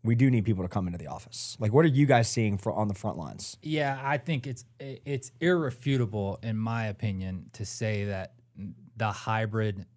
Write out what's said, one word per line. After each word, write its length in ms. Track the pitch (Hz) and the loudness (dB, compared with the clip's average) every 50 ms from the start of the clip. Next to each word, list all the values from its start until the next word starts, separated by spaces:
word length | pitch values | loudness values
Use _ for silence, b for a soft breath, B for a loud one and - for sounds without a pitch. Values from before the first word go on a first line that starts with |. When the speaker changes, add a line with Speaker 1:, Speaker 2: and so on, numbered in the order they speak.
Speaker 1:
"We 140 | - 113 117 | 4 4 6
do 140 | 117 131 135 | 6 6 6
need 160 | 123 113 95 | 6 4 4
people 180 | 110 107 92 90 | 2 0 0 -2
to 60 | 92 | -2
come 180 | - 104 92 | -2 -2 -2
into 100 | 90 87 | -2 -6
the 100 | 82 78 | -6 -8
office"? 500 | 71 67 - - - - - - - - - | -10 -10 -12 -12 -12 -10 -10 -8 -8 -6 -2
Like, 140 | 113 107 110 | -2 4 6
what 120 | 143 165 | 6 6
are 40 | 165 | 6
you 160 | 131 135 147 | 6 4 6
guys 240 | 131 131 117 117 - | 6 6 6 6 4
seeing 280 | - 120 113 104 101 | 2 2 2 0 0
for, 160 | 95 - 113 78 | 0 -2 -2 0
on 140 | 92 107 | 0 0
the 60 | 104 98 | -2 -2
front 240 | - - 107 - | -4 -4 -6 -4
lines? 400 | 82 82 62 53 - - - - - | -4 -8 -10 -10 -10 -10 -10 -12 -10
Speaker 2:
Yeah, 380 | - 151 156 151 147 139 135 127 | -6 -4 -2 0 0 0 -2 -2
I 160 | 135 139 147 | -2 -2 -2
think 300 | 147 - 170 160 131 123 | -2 0 -2 -2 -2 -2
it's, 180 | 143 123 - - _ _ _ | -6 -10 -10 -12 _ _ _
i-, 200 | 139 139 135 - _ | -12 -12 -12 -10 _
it's 260 | 143 139 127 - - _ _ | -4 -4 -4 -4 -10 _ _
irrefutable, 1000 | 165 175 180 170 156 127 - - - 139 139 127 120 101 104 107 98 98 95 - | 2 4 4 4 2 -2 -4 -4 0 0 2 2 2 0 0 -2 -2 -4 -4 -6
in 160 | - 113 110 | -6 -4 -2
my 300 | 107 110 113 113 117 113 | -2 -2 -2 -2 -2 -2
opinion, 640 | 107 101 - - 107 98 95 95 95 92 90 - - - | -4 -4 -4 -4 -4 -2 -4 -4 -6 -6 -8 -10 -14 -10
to 120 | - 98 | -10 -10
say 400 | - - - 117 110 107 101 101 | -8 -6 -4 -2 -2 -2 -2 -2
that 280 | 101 98 95 92 - _ _ _ _ _ - 98 95 - - - - _ | -4 -4 -6 -8 -10 _ _ _ _ _ -14 -12 -12 -12 -14 -20 -20 _
the 140 | 110 110 107 | -4 -2 -2
hybrid 760 | 101 - - - 110 110 113 107 107 113 110 107 98 98 92 _ _ | -2 -4 -2 0 0 0 0 0 0 0 0 0 -2 -4 -10 _ _